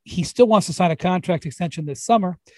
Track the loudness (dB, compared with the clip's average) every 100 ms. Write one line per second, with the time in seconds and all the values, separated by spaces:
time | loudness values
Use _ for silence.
0 | -8 -6 -4 2 4 4 2 0 0 0
1 | -2 -2 -2 -4 -6 -8 -8 -6 -10 -8
2 | 0 2 2 -6 _